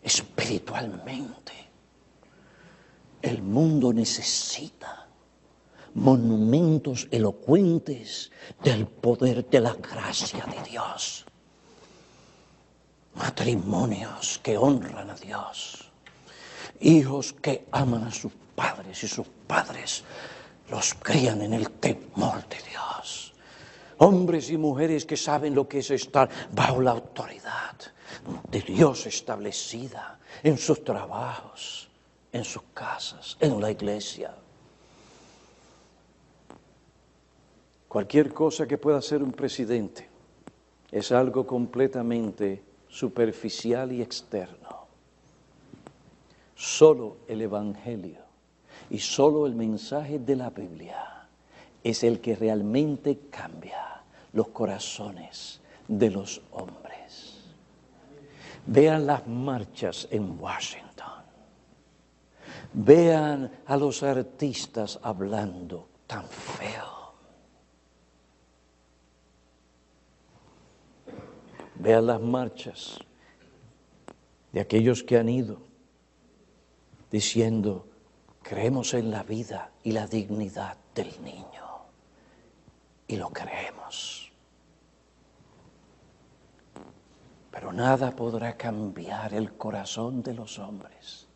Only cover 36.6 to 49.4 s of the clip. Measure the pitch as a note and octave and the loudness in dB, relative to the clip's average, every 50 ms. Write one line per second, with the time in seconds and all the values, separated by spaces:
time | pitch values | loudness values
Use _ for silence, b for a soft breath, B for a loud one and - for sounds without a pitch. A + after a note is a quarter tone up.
36.6 | _ _ _ _ _ _ _ _ _ _ _ _ _ _ _ _ _ _ _ _ | _ _ _ _ _ _ _ _ _ _ _ _ _ _ _ _ _ _ _ _
37.6 | _ _ _ _ _ _ - G#2 G2+ G3+ - D3 D3+ C#3 - - D#3 D#3 - - | _ _ _ _ _ _ -2 -2 -2 4 4 4 4 4 2 2 2 2 2 0
38.6 | D#3 A#2 C#3+ C#3+ - D3 D3+ C#3 C3 - D3+ D3 C#3+ C3 B2 - C#3+ B2 - - | -2 -2 -2 0 2 2 2 2 2 0 0 0 0 -2 -2 -2 -4 -4 -2 -2
39.6 | B2 G#2 A#2+ A#2 G#2 F#2 - - - - - - - _ _ _ _ - _ _ | -2 0 0 0 0 -4 -8 -14 -20 -20 -20 -20 -20 _ _ _ _ -20 _ _
40.6 | _ _ _ _ _ _ - G2+ G2+ - B2+ B2 C3 C3 A#2+ C3 B2+ C3 C3 B2 | _ _ _ _ _ _ -4 -4 0 4 4 4 4 4 2 -2 -2 0 -2 -2
41.6 | A#2+ A#2 - A#2 C3+ C3+ C3+ C3 A#2 A#2 A#2+ A#2 A2+ G#2 F#2+ - G#2 G2 G2 G2+ | -2 -2 2 2 2 2 2 -2 -2 0 0 0 -2 -4 -4 -2 -2 -2 -2 -6
42.6 | - _ _ _ _ _ - - - A#2 - - A#2 A2 G#2+ - - A2 - - | -10 _ _ _ _ _ -8 -6 -6 -4 2 2 2 2 2 -4 -8 -8 -8 -6
43.6 | - A#2 A#2 B2 C3 B2+ B2+ A#2+ A#2 - - - - - - G#2 F2+ - - - | -2 -2 -2 0 -2 -4 -4 -6 -6 -6 -8 -12 -12 -6 -6 -6 -6 -6 -12 -20
44.6 | - - - - - _ _ _ _ _ _ _ _ _ _ _ _ _ _ _ | -18 -18 -18 -18 -18 _ _ _ _ _ _ _ _ _ _ _ _ _ _ _
45.6 | - - - - - - - _ _ - _ _ b b b b b b b - | -20 -20 -20 -20 -20 -20 -20 _ _ -20 _ _ b b b b b b b -12
46.6 | - - - - D#3 D#3 D3+ C3 A#2 G#2+ - - - - A2+ A2 A2+ G#2 G2+ G2+ | -8 -6 6 10 10 10 10 8 2 -8 -8 -12 -10 -8 -4 -4 -2 -2 -2 -2
47.6 | G#2 G#2 G2 G#2 - A#2+ A#2+ G#2+ F2 F2 - - - _ _ _ _ _ _ _ | -2 -4 -6 -6 -8 -8 -8 -8 -10 -12 -14 -18 -20 _ _ _ _ _ _ _
48.6 | B B B B B B - G#2+ - - - - C#3 D3+ D3+ D3+ | B B B B B B -8 -6 -4 -4 2 6 6 6 6 4